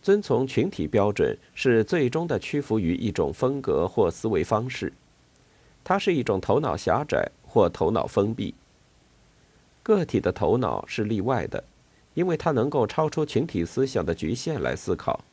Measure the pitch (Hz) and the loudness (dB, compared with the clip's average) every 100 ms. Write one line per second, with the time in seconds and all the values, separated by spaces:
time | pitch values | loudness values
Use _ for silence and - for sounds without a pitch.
0 | - 208 202 123 131 127 160 - 78 110 | 4 2 4 0 2 0 0 -2 0 2
1 | 101 104 73 50 - - 135 117 107 175 | 2 2 0 -2 -10 -2 2 4 4 2
2 | 127 156 170 113 - 147 143 110 85 - | 2 0 -2 -4 -2 -4 0 0 2 0
3 | 110 - 76 - 127 139 - 71 90 - | -2 0 0 2 -2 0 0 0 0 2
4 | 95 - 113 95 76 110 123 131 87 - | 2 2 -2 0 0 0 -2 -6 -8 -8
5 | _ _ _ _ _ _ _ _ - 196 | _ _ _ _ _ _ _ _ -2 0
6 | 208 170 117 98 - 113 147 78 - 95 | 2 0 0 -2 2 2 2 -2 0 0
7 | 147 - - _ - - 90 - 82 98 | 0 -2 -2 _ -2 2 2 2 0 0
8 | - - 104 113 104 - _ _ _ _ | 0 0 0 -2 -8 -10 _ _ _ _
9 | _ _ _ _ _ _ _ _ - 208 | _ _ _ _ _ _ _ _ 0 2
10 | 170 104 - - 82 117 110 50 - - | 2 0 0 0 2 2 0 -4 -6 -6
11 | 107 110 98 127 76 - - _ _ _ | -2 -2 -2 -2 -2 -8 -10 _ _ _
12 | _ - 180 160 170 135 131 143 110 - | _ -4 -2 0 0 2 2 2 0 0
13 | 156 - 151 - 160 92 82 - 135 - | -2 0 -2 0 -2 -2 -4 -2 0 0
14 | 82 82 80 120 - 151 65 69 - 87 | -2 -2 -2 -4 -4 -4 -2 -4 -4 -4
15 | - - - | -2 -4 -6